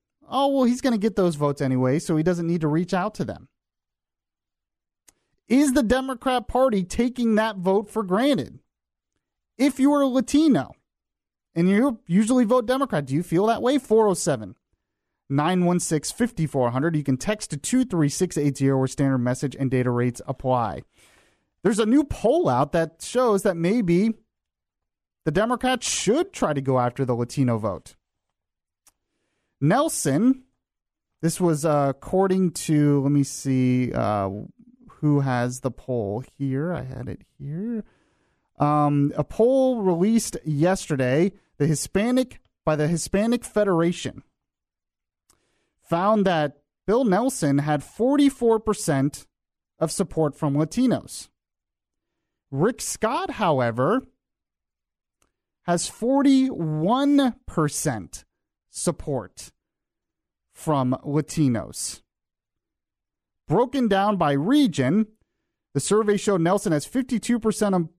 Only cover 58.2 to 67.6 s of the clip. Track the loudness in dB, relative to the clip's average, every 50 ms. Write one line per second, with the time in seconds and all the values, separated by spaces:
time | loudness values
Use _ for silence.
58.2 | -20 _ _ _ _ _ _ _ _ _ -12 -8 -4 -4 -4 -4 -4 -6 -6 -6
59.2 | -6 -10 _ -20 -20 -20 _ _ _ _ _ _ _ _ _ _ _ _ _ _
60.2 | _ _ _ _ _ _ _ -10 -4 -2 0 0 0 -2 -2 -4 -4 -4 -4 -4
61.2 | -4 -2 -2 0 0 2 0 -2 -4 -8 -12 -10 -10 -10 -12 -14 _ _ _ _
62.2 | _ _ _ _ _ _ _ _ _ _ _ _ _ _ _ _ _ _ _ _
63.2 | _ _ _ _ _ -2 0 2 2 0 0 0 0 2 2 2 2 2 0 0
64.2 | 2 0 0 0 2 2 4 4 4 2 2 0 0 2 2 2 0 -2 _ _
65.2 | _ _ _ _ _ _ _ _ _ _ -6 -4 -2 0 2 2 2 2 0 0
66.2 | 2 0 0 2 2 2 2 0 0 0 -2 -2 -2 -4 -4 -4 -4 -2 -4 -4
67.2 | -2 -2 -2 0 0 -2 0 0